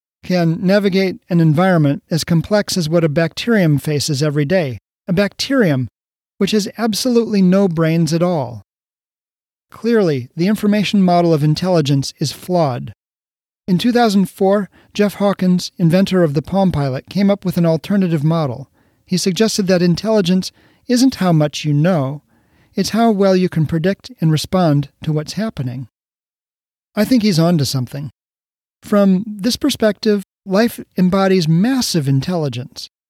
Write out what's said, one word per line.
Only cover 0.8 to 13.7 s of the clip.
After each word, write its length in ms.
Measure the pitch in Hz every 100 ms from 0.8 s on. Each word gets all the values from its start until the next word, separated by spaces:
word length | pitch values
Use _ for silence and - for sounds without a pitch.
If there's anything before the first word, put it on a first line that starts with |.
| 202 185 190 - -
an 100 | 175
environment 640 | 165 147 190 175 147 143 -
as 120 | 160
complex 540 | - 170 - 208 202 190
as 100 | 156
what 160 | 170
a 60 | 165
bacterium 680 | 147 165 - - 226 165 143
faces 420 | 151 147 - 139
every 240 | 151 147 143
day. 320 | 185 147 110 - _ -
A 60 |
bacterium, 760 | 180 202 - - 277 196 135 123 - _ _ _ -
which 140 | 196
has 180 | 214 208 -
absolutely 640 | 233 196 262 233 226 208
no 260 | 185 190 196
brains 460 | 160 160 165 160
at 80 | 165
all. 400 | 175 170 120 110 - _ _ _ _ _ _ _ _ _ _
Clearly, 580 | - 226 226 185 139 120 -
the 120 | 180
information 540 | 214 208 208 196 208
model 320 | 185 175 175
of 100 | 156
intelligence 680 | 151 151 180 175 143 143 131 -
is 120 | 147
flawed. 640 | - - 180 151 123 139 - _ _ _ _ _ _
In 100 | -